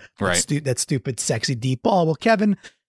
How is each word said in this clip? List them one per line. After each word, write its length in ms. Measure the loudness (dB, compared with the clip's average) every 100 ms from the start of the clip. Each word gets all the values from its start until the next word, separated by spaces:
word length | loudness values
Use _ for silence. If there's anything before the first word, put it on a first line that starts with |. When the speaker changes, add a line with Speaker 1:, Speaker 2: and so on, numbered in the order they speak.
| -10 -4
Speaker 1:
That 60 |
Speaker 2:
Right. 120 | 0 0
Speaker 1:
stu-, 240 | 0 -2
that 180 | -2 -4
stupid, 420 | -2 -4 -4 -6
sexy 340 | -4 -2 -2
deep 280 | -2 -2 0
ball. 240 | 2 2 2
Well, 80 |
Kevin, 420 | 0 2 2 2 0 -6 _